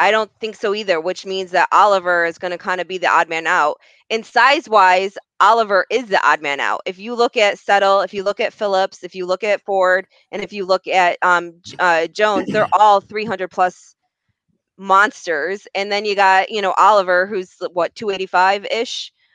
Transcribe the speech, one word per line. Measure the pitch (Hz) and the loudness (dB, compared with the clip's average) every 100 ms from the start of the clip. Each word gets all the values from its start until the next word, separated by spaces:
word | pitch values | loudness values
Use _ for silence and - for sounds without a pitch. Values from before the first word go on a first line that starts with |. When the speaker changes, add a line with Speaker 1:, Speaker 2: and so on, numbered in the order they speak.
Speaker 1:
I | 185 | 0
don't | 220 220 _ | 0 -4 _
think | 220 | -14
so | 202 214 208 | -6 -6 -4
either, | 196 165 | -2 -4
which | 165 185 196 | -4 -8 -8
means | 190 185 | -10 -4
that | 180 - | -2 2
Oliver | 160 202 196 180 175 | 4 4 2 0 0
is | 170 165 | 0 -4
gonna | 180 175 | -8 -8
kinda | 196 180 | -6 -6
be | 170 185 | -6 -4
the | 165 | 0
odd | 160 165 | 2 0
man | 165 160 | -2 -2
out. | 180 151 - _ _ - | 0 0 -2 _ _ -8
And | 226 | -8
size-wise, | 220 240 247 285 233 214 185 185 196 - - - | -4 2 2 2 2 4 4 4 0 -8 -10 0
Oliver | 196 226 214 196 - | 4 4 2 0 0
is | 226 226 | -4 0
the | 190 | 0
odd | 135 156 | 2 0
man | 147 139 | -2 -4
out. | 110 104 - | -2 -4 -6
If | 185 | -12
you | 208 | -6
look | 240 233 247 | -2 -2 2
at | 202 196 | 0 0
Settle, | - 202 196 196 | 0 2 2 2
if | 185 | 0
you | 202 | -4
look | 196 202 | -6 -4
at | 208 | -6
Phillips, | - 208 190 190 - | -6 -2 -2 -2 -6
if | 175 | -16
you | 190 180 | -10 -6
look | 185 | -4
at | 214 202 | -2 -4
Ford, | - 196 185 185 190 _ _ | -2 0 2 0 -4 _ _
and | 190 | -14
if | 196 | -10
you | 208 | -6
look | 185 185 - | -2 -2 0
at, | 180 180 - | 0 0 0
um, | 185 175 175 170 | 0 0 -2 -14
J-, | - - | -14 -2
uh, | 180 165 165 | 0 2 -2
Jones, | - 214 196 - | -2 0 0 -2
they're | 214 208 | -2 0
Speaker 2:
<clears throat> | 185 | 4
Speaker 1:
all | 214 202 | 4 4
three | 190 214 | 0 -8
hundred | 214 190 185 | -6 -6 -6
plus | - 180 - _ _ _ _ _ _ _ _ _ - | -2 -2 -4 _ _ _ _ _ _ _ _ _ -10
monsters. | 190 190 208 - - 156 160 202 - | 0 2 2 -2 -6 -4 -4 -8 -10
And | 190 202 | -8 -4
then | 202 | -4
you | 214 | -2
got, | 196 190 190 185 | 2 4 4 0
you | 214 | -2
know, | 196 - | -2 4
Oliver, | 220 214 185 180 190 | 4 4 2 0 0
who's, | 214 185 - 170 | -6 -10 -12 -8
what, | 175 165 - | -4 -4 -4
two | 220 | -6
eighty-five-ish? | 190 190 180 190 202 196 220 247 - - _ _ | -6 -2 2 2 0 -2 -4 -4 -8 -14 _ _